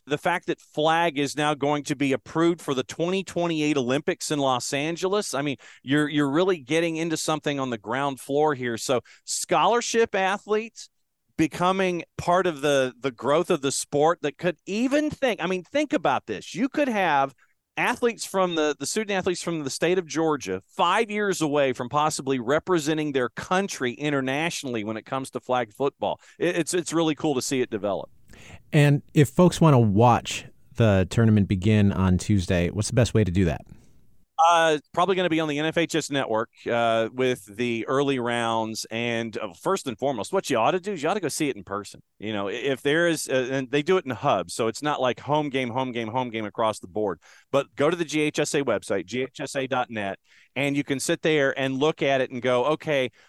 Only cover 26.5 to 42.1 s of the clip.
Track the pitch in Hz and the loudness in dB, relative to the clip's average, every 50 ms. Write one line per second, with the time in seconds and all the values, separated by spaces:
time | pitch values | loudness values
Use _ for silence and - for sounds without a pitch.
26.5 | 175 175 151 - 175 180 165 - 151 165 165 156 143 - - 156 139 127 - - | 0 0 -2 -2 -2 -4 -2 -2 0 0 0 0 0 0 -2 -2 -2 -2 -2 -2
27.5 | 139 127 120 - 113 101 92 101 95 78 - - - - - - - - - - | -2 -2 -2 -2 -4 -4 -2 -2 -2 -4 -6 -10 -16 -20 -20 -20 -20 -20 -20 -20
28.5 | - - - _ - 151 143 143 143 143 - - - 156 139 - - - 180 170 | -20 -20 -10 _ 4 4 6 6 4 2 0 0 4 4 4 4 4 4 4 4
29.5 | - - 170 156 143 123 117 104 95 104 117 123 113 - - - - - - - | 6 6 6 6 8 6 6 4 4 6 6 6 6 4 0 -4 -8 -8 -10 -14
30.5 | - - - - - - 117 107 98 95 92 - - 120 113 113 107 104 98 87 | -20 -20 -20 -10 0 2 4 4 6 4 2 2 2 4 4 6 6 6 4 2
31.5 | 104 92 90 110 107 107 101 101 - 90 92 92 92 87 - - 104 98 87 - | 0 2 4 4 4 6 6 4 4 4 4 4 4 2 2 2 2 2 2 2
32.5 | 95 87 87 85 - 101 104 - 117 127 117 - - 113 107 92 85 98 92 82 | 2 2 2 0 0 -2 -4 0 2 2 2 4 4 2 2 4 4 2 2 2
33.5 | 71 - - - - - - - - - - - - - _ _ _ - 160 170 | 2 -2 -8 -14 -20 -20 -20 -20 -20 -20 -20 -20 -20 -20 _ _ _ 4 4 6
34.5 | 170 165 165 165 156 147 - _ - 170 180 180 196 185 180 170 160 160 160 151 | 6 6 4 4 2 0 -2 _ -2 0 0 2 2 0 0 2 2 0 0 0
35.5 | 143 143 156 160 151 175 165 - - 156 - - 143 139 127 - 110 107 117 - | -2 -2 -2 0 0 0 0 0 0 -2 -2 -2 -2 -2 -2 0 -2 -2 -2 -4
36.5 | _ - - - 120 117 117 113 113 113 113 104 120 127 131 127 123 - - 104 | _ -10 -4 -2 0 2 2 2 2 2 0 -2 -2 0 0 0 0 -2 -6 -14
37.5 | 98 107 123 120 117 113 101 - 135 139 143 139 139 127 120 120 120 120 117 113 | -6 -4 -2 -2 -2 -4 -2 -2 0 0 0 0 -2 -2 -2 -2 -2 0 0 0
38.5 | 113 113 113 110 110 - - - 110 113 120 120 117 113 117 110 104 113 110 98 | 0 -2 -2 -4 -6 -8 -10 -8 -6 -4 -2 -2 -2 -2 -4 -6 -6 -8 -10 -10
39.5 | 85 - - 175 190 196 - 135 107 - 127 143 135 107 95 - 185 196 - - | -12 -8 -4 -4 -4 -2 -4 -8 -8 -4 -4 -4 -4 -4 -6 -4 -4 -4 0 0
40.5 | - 110 113 139 170 190 170 208 202 156 131 160 202 214 175 135 - - 160 139 | 2 4 4 2 2 0 -4 -6 -6 -4 -2 -2 -2 -2 -4 -4 -4 -2 -2 -2
41.5 | - 104 90 - 98 104 98 - - - _ _ | -4 -6 -8 -8 -8 -8 -8 -10 -16 -20 _ _